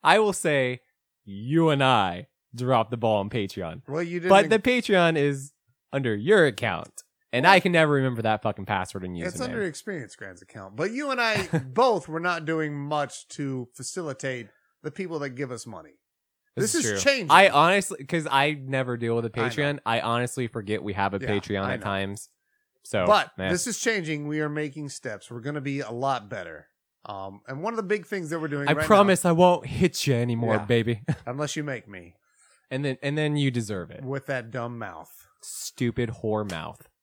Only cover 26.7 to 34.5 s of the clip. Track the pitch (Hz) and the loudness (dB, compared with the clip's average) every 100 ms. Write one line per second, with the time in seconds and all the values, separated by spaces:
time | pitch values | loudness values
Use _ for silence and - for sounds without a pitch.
26.7 | _ _ _ - 101 98 98 - 135 196 | _ _ _ -14 -12 -12 -14 -14 -8 -6
27.7 | 226 190 214 170 196 156 165 156 143 143 | -6 -2 -4 -4 -8 -4 -4 -4 -2 0
28.7 | 147 156 196 202 180 175 165 180 175 - | 0 6 6 8 6 4 6 6 6 -2
29.7 | - 185 - 147 120 120 117 113 107 104 | 0 0 2 0 2 2 0 2 0 2
30.7 | 120 110 110 - - - 131 147 156 147 | 2 2 -2 -2 -4 -6 -6 -6 -4 -6
31.7 | 123 101 95 87 _ _ _ _ _ _ | -8 -12 -18 -18 _ _ _ _ _ _
32.7 | 131 143 131 139 151 151 147 139 123 107 | -4 -4 -2 -4 0 0 2 2 0 -4
33.7 | 98 82 - 131 139 - 131 113 | -6 -8 -12 -8 -8 -6 -8 -6